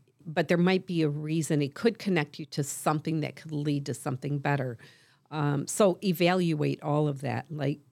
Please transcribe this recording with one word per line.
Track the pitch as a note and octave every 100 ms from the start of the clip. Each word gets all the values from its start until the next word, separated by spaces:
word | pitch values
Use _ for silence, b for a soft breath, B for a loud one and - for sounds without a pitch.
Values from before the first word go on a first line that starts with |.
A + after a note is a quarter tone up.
| _ _ -
but | D#3 E3+
there | F3
might | F3+ F#3+ F#3
be | E3+
a | D#3
reason. | D3 D3+ D#3+ D3+ D3
It | C#3 -
could | A#3 -
connect | G3+ E3+ D3 -
you | D#3
to | -
something | C#3 - E3 D3+ D#3+ D#3+
that | C#3 -
could | D#3+
lead | D3+ D3 C#3+ C#3+
to |
something | C3 C#3+ C3 C#3+ C#3+
better. | C#3+ C#3 C3 A#2 B B B B _
Um, | D3+ D3 C#3+ -
so | - G3+ F3+
evaluate | G3+ E3 F3 F#3 F3 D3+ C#3+ C#3+
all | D3+ D3 D3+
of | C#3
that. | C3+ A#2 -
Like, | D3+ C#3 - _